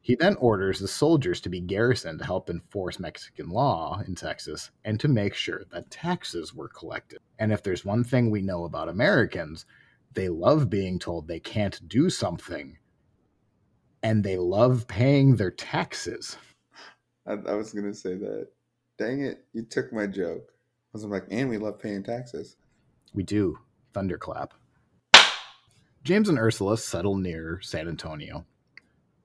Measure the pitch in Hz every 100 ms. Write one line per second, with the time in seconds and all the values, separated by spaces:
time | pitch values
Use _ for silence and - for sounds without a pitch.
0 | - 123 170 202 120 104 95 90 98 -
1 | 147 165 90 87 - 90 90 98 117 120
2 | 85 78 - 92 - 85 - 101 90 -
3 | 90 - - - 151 98 139 85 80 95
4 | 101 87 76 - - 76 - _ 107 107
5 | 147 120 101 - - 87 - - - -
6 | 170 180 - 87 80 - 78 - - -
7 | - - _ - 110 104 101 90 98 107
8 | 120 127 120 107 95 90 85 78 80 90
9 | 151 185 95 - 80 80 - _ _ _
10 | _ - 92 82 107 156 123 101 95 90
11 | - 85 78 82 - - 101 - 85 113
12 | 175 - 101 85 - 73 69 - _ _
13 | _ _ _ _ _ _ _ _ _ _
14 | 113 110 101 92 90 98 123 127 113 90
15 | 127 143 135 117 92 - - 151 - -
16 | - 90 - - - _ _ - - -
17 | _ _ - 104 - 104 107 104 101 104
18 | - 92 101 107 - _ _ _ _ -
19 | 110 135 139 - _ 113 113 - - 113
20 | 104 95 85 85 - _ _ _ _ 107
21 | 107 98 92 101 135 110 107 104 113 101
22 | 98 120 127 - - _ _ _ _ _
23 | _ 101 90 104 95 - _ _ _ 101
24 | 95 85 - - 71 _ _ _ _ _
25 | _ - - - - - _ _ _ _
26 | 135 196 208 143 113 - 98 110 - 92
27 | 101 98 92 80 82 85 - 82 82 80
28 | - 76 76 - - _ _ _ _ _
29 | _ _